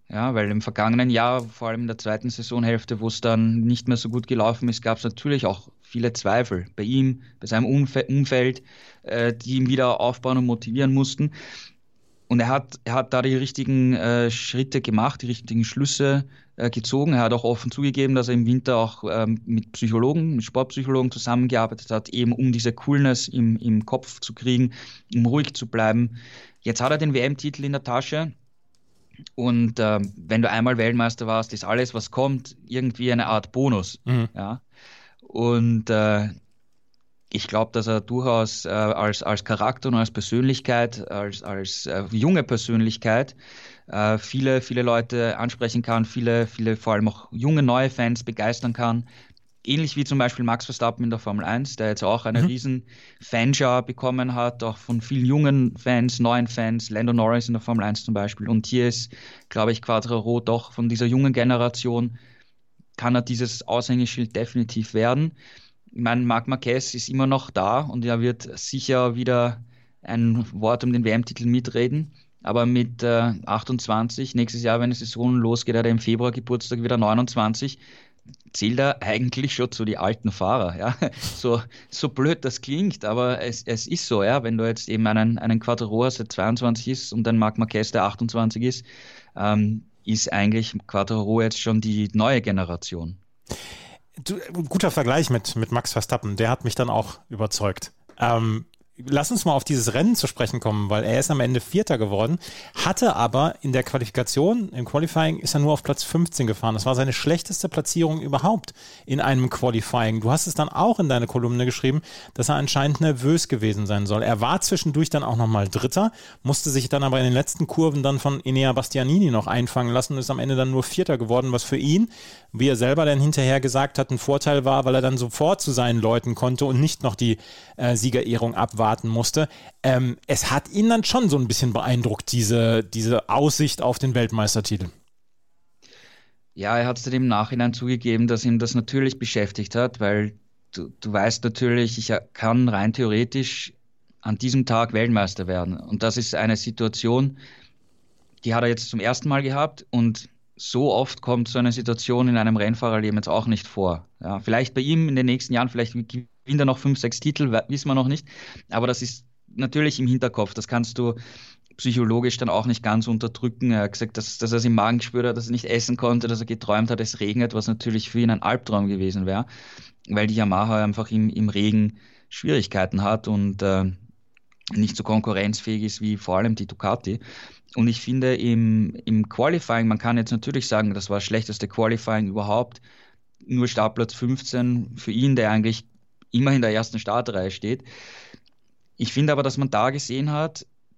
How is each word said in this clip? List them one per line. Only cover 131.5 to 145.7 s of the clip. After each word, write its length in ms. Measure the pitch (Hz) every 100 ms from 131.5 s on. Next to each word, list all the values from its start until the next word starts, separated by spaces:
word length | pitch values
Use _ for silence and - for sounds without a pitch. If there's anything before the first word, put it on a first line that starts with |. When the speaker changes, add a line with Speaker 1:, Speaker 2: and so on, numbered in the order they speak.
| - 123
Speaker 2:
beeindruckt, 580 | 123 - 120 117 104 -
diese, 500 | 120 107 117 113 113
diese 460 | 95 113 110 113 -
Aussicht 540 | 117 147 - 151 -
auf 180 | 120 -
den 160 | 131 120
Weltmeistertitel. 720 | 113 113 104 110 - 104 87 - _ _ _ _ _ _ _ _ - - - - _ _ _
Speaker 1:
Ja, 240 | - 101 117
er 100 | 123
hat's 160 | 123
dann 100 | 123
im 140 | 127 127
Nachhinein 460 | 104 110 120 120
zugegeben, 540 | 120 123 120 120 113 120
dass 180 | 117 123
ihm 140 | 117
das 140 | 117
natürlich 460 | 120 117 135 131 131
beschäftigt 560 | 117 110 98 - 98 117
hat, 240 | 123 -
weil 360 | 101 104 104 - _ _ _
du, 220 | 92 - -
du 100 | 107
weißt 320 | 101 107 -
natürlich, 540 | 117 113 123 120 113 120
ich 160 | 110 107 -
kann 380 | - 113 120 123
rein 240 | 101 107
theoretisch 800 | 131 113 107 120 135 127 - - - _ _ _ _
an 160 | 110 107
diesem 280 | 131 131 127
Tag 280 | 113 117
Weltmeister 540 | 110 120 107 95 - 90
werden. 280 | 90 87